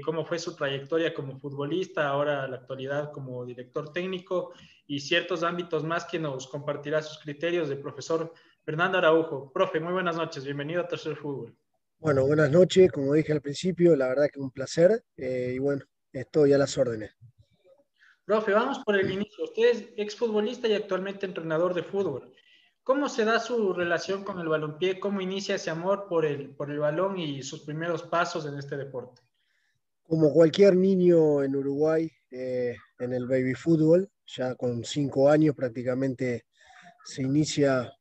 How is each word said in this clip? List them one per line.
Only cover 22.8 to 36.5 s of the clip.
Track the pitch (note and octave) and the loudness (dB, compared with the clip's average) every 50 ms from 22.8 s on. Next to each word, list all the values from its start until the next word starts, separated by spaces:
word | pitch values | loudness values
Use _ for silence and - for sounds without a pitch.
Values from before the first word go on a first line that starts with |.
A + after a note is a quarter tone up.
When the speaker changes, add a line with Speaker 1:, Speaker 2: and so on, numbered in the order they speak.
| _ | _
Speaker 1:
¿Cómo | - C4+ C#4+ C#4+ C4+ | 0 0 0 0 0
se | C4+ A#3+ G#3+ | 0 0 2
da | A3 A#3 G#3+ | 2 2 0
su | A3 - B3 A#3 G#3+ F#3+ F3 | 0 -2 -2 0 0 0 0
relación | F3 F3 F3 E3+ D#3+ - F#3 G3 G3 G3 | 0 0 0 0 0 -2 -4 -6 -6 -6
con | G3+ G3 F3+ | -8 -8 -6
el | E3 D#3+ | -2 0
balompié? | D#3 D3+ D#3 D3+ D3 - F3+ F#3+ F#3+ F#3 | 0 0 -2 -4 -4 -2 -2 -2 -2 -2
¿Cómo | - G3+ G3+ G3 | -4 -4 -4 -4
inicia | F#3 F#3 F#3+ G3 G3+ - G3 | -4 -4 -6 -4 -4 -4 -4
ese | F3+ - E3+ | -4 -4 -6
amor | D#3+ E3 F3 F#3+ G3+ G3 - | -6 -4 -2 -2 -2 -2 -2
por | - F3 E3 D#3+ | -2 0 0 0
el, | D3+ C#3+ C#3 C3+ C3 | 0 -2 -4 -8 -12
por | - - D3 C#3+ | -12 -10 -8 -6
el | D3 | -4
balón | D3 D3 D3 D3+ E3+ F#3+ G3 G3 | -2 -2 0 0 0 0 -2 -2
y | F3+ E3 D3 C#3 C3+ | -4 -6 -6 -6 -8
sus | B2+ - - - | -10 -12 -12 -12
primeros | - D3+ D3 D#3+ E3 E3+ E3 D#3 - | -10 -10 -8 -6 -4 -4 -4 -4 -4
pasos | - - E3+ F3 E3+ - E3+ D3+ | -2 0 0 0 0 -4 -6 -6
en | C#3+ C#3+ C#3+ | -6 -8 -10
este | C#3 - D3 | -8 -8 -8
deporte? | C#3 C3 - - B2 A#2+ - - _ _ _ _ _ _ _ _ _ _ _ _ _ _ _ _ _ _ | -8 -8 -8 -10 -12 -12 -12 -18 _ _ _ _ _ _ _ _ _ _ _ _ _ _ _ _ _ _
Speaker 2:
Como | - D#3+ D#3+ D#3 D3 C3 | -2 2 4 4 6 8
cualquier | D#3+ E3 D#3 D#3 F#3+ G3 G3+ F3+ | 8 6 6 6 6 6 8 8
niño | F#3 F#3 F#3+ G3 F3+ F3+ F3+ F3 E3 D#3 D3+ D3 C#3+ C#3 | 6 4 4 4 4 6 6 6 8 6 6 4 2 2
en | C3+ C3+ | 0 -2
Uruguay, | C#3 C3+ C#3 C#3 C#3+ D3+ D#3+ D#3+ D#3+ E3 D#3+ - _ _ _ | -2 -2 -2 0 0 2 2 2 0 -2 -4 -8 _ _ _
eh, | B2+ B2+ B2+ B2+ B2+ B2+ B2 A#2+ A#2+ A2+ - _ _ - | -12 -10 -6 -4 -4 -2 -4 -4 -6 -8 -14 _ _ -10
en | B2 B2 B2+ | -6 -4 -4
el | B2 B2 | -4 -2
baby | A#2+ C3+ C3 B2+ C3 B2+ | 0 0 0 0 0 -2
fútbol, | - - E3 E3 D#3 D#3 D#3 E3 F#3 G3 - _ _ _ | -2 0 2 2 4 6 6 4 4 2 -2 _ _ _
ya | - - B2 B2+ B2+ B2 | -14 -8 -6 -6 -6 -4
con | - C3 B2 A#2+ A#2 A2 | -4 -4 -4 -4 -4 -6
cinco | - - D3+ C#3+ C3 - C3+ C3+ C#3+ | -6 -4 -2 -2 0 2 4 6 6
años | D3+ D3+ D#3 D3+ - | 6 6 4 2 2
prácticamente | - - B2 - C3 A#2+ B2+ B2+ C3 C3+ C3+ B2+ - C3 B2+ A#2+ A2+ - _ | 0 -4 -6 -6 -4 -4 -4 -2 -2 -2 -2 -2 -2 -2 -4 -4 -4 -8 _